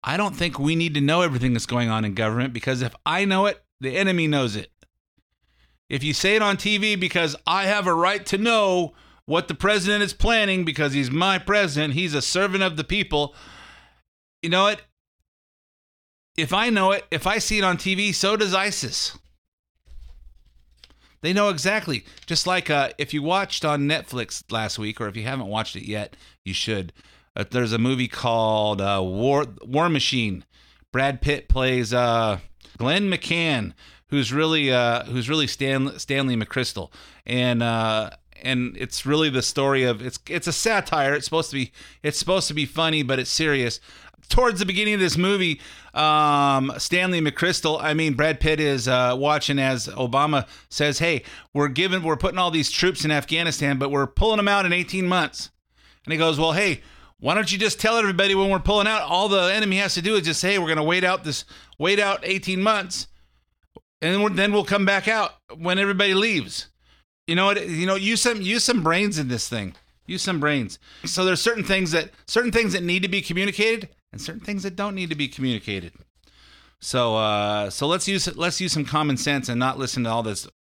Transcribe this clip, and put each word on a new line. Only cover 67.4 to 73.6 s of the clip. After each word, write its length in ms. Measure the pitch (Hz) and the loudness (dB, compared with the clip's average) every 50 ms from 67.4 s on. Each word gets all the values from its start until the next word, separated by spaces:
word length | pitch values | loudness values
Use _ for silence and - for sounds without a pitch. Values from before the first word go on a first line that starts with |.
| 190 | 4
what? 220 | 196 202 208 - 175 | 4 2 0 -2 -4
You 180 | 170 156 180 | -4 -2 0
know, 100 | 190 190 | 0 0
use 240 | 196 190 208 233 - | 0 0 0 0 2
some, 200 | - 247 233 214 | 2 0 0 0
use 220 | 190 185 220 240 | -2 -2 0 0
some 220 | - - 247 220 156 | 0 2 0 2 2
brains 340 | 160 165 180 208 208 175 156 | 2 2 2 2 0 0 -2
in 80 | 143 | -2
this 220 | 123 123 110 - - | -2 -2 -4 -4 -6
thing. 260 | 123 113 101 92 - - _ _ _ _ _ | -6 -6 -6 -8 -10 -16 _ _ _ _ _
Use 160 | - 175 180 | -10 -8 -6
some 160 | - 190 180 156 | -4 -2 -2 0
brains. 400 | 143 147 147 139 117 98 - - _ - - - - | 0 0 0 0 -2 -4 -10 -16 _ -20 -20 -12 -10
So 200 | - - 185 185 | -6 -2 0 0
there's 160 | 185 180 170 | 0 0 2
certain 240 | - 233 233 220 - | 0 0 0 -2 -2
things 260 | - 196 190 185 160 | 0 0 0 0 0
that, 220 | 156 165 156 - - - _ - | 0 -2 -2 -4 -14 -20 _ 0
certain 240 | - 233 240 240 | 0 0 2 2
things 200 | 190 233 226 202 | 2 2 2 2
that 120 | 175 190 175 | 0 -2 -2
need 180 | 175 175 185 | 0 0 0
to 60 | 185 190 | 0 0
be 120 | 185 202 | -2 -2
communicated, 680 | - - 175 180 196 202 - - | -2 -2 -2 0 0 0 0 0